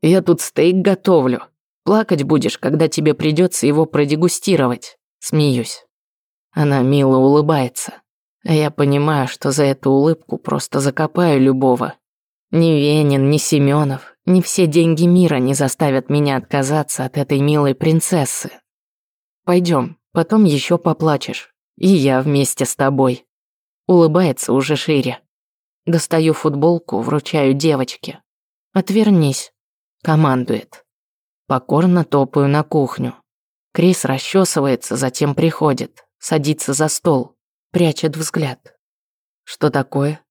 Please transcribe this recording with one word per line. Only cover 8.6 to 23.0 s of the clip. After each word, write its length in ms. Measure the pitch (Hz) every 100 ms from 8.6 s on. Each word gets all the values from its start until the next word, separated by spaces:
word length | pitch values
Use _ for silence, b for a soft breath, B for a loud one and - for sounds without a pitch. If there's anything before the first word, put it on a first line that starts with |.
| 151
понимаю, 560 | - 139 143 147 147 127
что 240 | - 143
за 100 | 139
эту 300 | 139 135 135
улыбку 440 | 135 147 160 _ -
просто 440 | - 143 - 135
закопаю 600 | 139 135 156 - 175 139
любого. 540 | 135 131 131 123 117 - _ _ _ _ _
Ни 220 | 165 165
Венин, 580 | 151 143 151 147 139 135
ни 80 | 151
Семенов, 800 | - 151 139 143 147 131 - _ -
ни 140 | 185
все 260 | 170 - 175
деньги 380 | 151 165 160
мира 320 | 175 180 175 147
не 180 | 127
заставят 560 | 139 139 - 151 135 127
меня 260 | 147 147 135
отказаться 680 | - 143 135 151 147 -
от 120 | 135 -
этой 220 | 143 139
милой 360 | 143 151 143 135
принцессы. 760 | 156 160 - 180 135 - - - _ _ _ _ _ _ _ _
«Пойдем, 520 | - 180 175 160 123 - _
потом 300 | - 165 220
еще 360 | 202 143 - 175
поплачешь. 760 | - - 160 143 - 113 - _ _ _
И 80 | 185
я 340 | 190 135 131
вместе 440 | 139 143 139 -
с 100 | 131
тобой». 520 | - 139 139